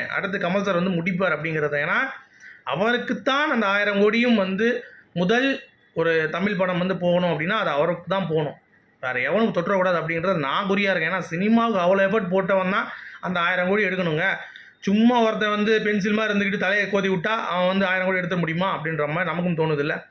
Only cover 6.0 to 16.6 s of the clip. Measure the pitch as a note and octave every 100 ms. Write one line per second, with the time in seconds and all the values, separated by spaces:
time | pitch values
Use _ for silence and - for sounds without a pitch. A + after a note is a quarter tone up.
6 | E3 D#3+ D#3 E3+ G3+ F#3 F#3 F3 F#3 E3+
7 | F3 F3 F3+ D3 E3+ A3 F3 C#3+ E3+ E3+
8 | - G3 E3 D#3+ D3 - _ _ _ -
9 | C3 B2 C3+ G3 A3 F3 E3+ G3 F#3 E3+
10 | D#3+ E3 F#3 F3 C3+ E3+ G3 G3 G3 F3
11 | D#3+ F#3 E3+ E3+ G#3 A#3 A#3 G3 F3 G3
12 | G3 A3 F3+ F#3+ F#3 F#3+ F#3 G3+ - -
13 | - - F3 F3+ E3+ F3+ F#3 G#3 F#3+ F#3
14 | E3+ D3+ F#3+ - - - - _ - G#3
15 | A#3 B3 A3 G3+ G#3+ G#3 G#3 A3 G#3 G#3
16 | G#3 G#3+ G#3+ G3+ G3 G3+